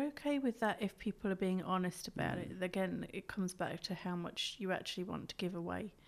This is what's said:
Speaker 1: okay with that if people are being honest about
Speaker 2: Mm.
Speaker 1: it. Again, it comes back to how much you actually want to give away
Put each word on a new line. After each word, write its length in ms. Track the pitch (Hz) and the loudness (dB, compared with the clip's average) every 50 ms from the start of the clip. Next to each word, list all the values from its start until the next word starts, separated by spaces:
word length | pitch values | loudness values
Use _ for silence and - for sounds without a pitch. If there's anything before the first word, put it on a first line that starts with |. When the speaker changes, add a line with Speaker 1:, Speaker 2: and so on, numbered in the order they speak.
| 277 294 | 4 2
Speaker 1:
okay 300 | 285 - - 294 294 277 | 0 0 2 4 4 4
with 220 | 277 247 220 - | 4 2 2 4
that 200 | 226 208 - - | 2 2 2 2
if 160 | 214 196 - - | 0 -2 -2 -2
people 320 | - 220 190 - - 202 | -2 -4 -2 0 0 0
are 40 | 190 | 2
being 240 | 185 196 185 185 185 170 | 4 4 4 4 2 2
honest 440 | - 185 185 180 180 - - - | 2 2 4 2 2 0 -2 -6
about 320 | - - - - - - 180 | -6 -2 0 0 0 0 0
Speaker 2:
Mm. 120 | 180 - - | -2 -4 -2
Speaker 1:
it. 100 | 185 185 | -2 -2
Again, 440 | 180 180 196 190 180 170 165 170 - - | 0 2 2 2 2 0 -2 -4 -4 -6
it 140 | 190 - | -8 -8
comes 260 | - - 214 190 180 - | -4 -2 0 0 0 0
back 280 | - 180 - - 175 - | -2 -2 -2 -2 -4 -4
to 120 | - 185 | -4 -4
how 180 | - - 185 180 | -2 -2 -2 -2
much 400 | 175 170 - - - - - - - | -2 -2 -2 -2 -2 -2 -2 -2 -2
you 120 | 202 185 | 0 0
actually 340 | 185 - - - - - 180 | 0 0 0 -2 -4 -2 -2
want 240 | - - - - - | -2 -2 -4 -4 -6
to 40 | - | -4
give 180 | - 190 180 190 | -2 -2 -2 0
away 360 | 170 170 180 180 180 208 202 - - - | -2 -2 -2 -2 -2 -2 -4 -8 -12 -20